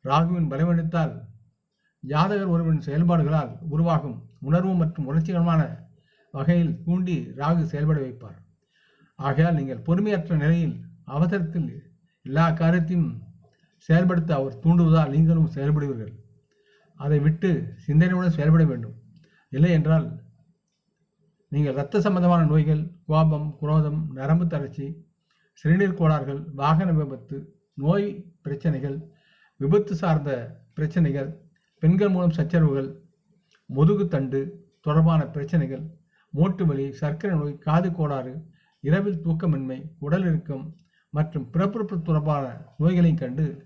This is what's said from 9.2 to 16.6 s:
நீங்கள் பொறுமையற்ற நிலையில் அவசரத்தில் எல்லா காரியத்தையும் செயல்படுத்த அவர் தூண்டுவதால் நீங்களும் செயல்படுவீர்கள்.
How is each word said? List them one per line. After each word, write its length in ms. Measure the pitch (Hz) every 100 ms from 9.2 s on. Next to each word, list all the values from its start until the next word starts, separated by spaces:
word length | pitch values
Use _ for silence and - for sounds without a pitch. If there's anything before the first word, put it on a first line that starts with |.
| 139 143 170 156
நீங்கள் 260 | 135 117 117
பொறுமையற்ற 500 | 175 208 190 160 160
நிலையில் 380 | 151 170 156 117 - -
அவசரத்தில் 640 | - 143 175 202 160 175 127 - - _ _ _ 127
எல்லா 200 | 143 170
காரியத்தையும் 560 | 160 165 180 160 180 135 113 - - _ _ _ _ -
செயல்படுத்த 420 | 165 180 175 160
அவர் 240 | 147 135 -
தூண்டுவதால் 540 | 160 175 165 160 147
நீங்களும் 400 | 143 165 165 156
செயல்படுவீர்கள். 600 | 139 139 151 143 120 - - _ _ _ _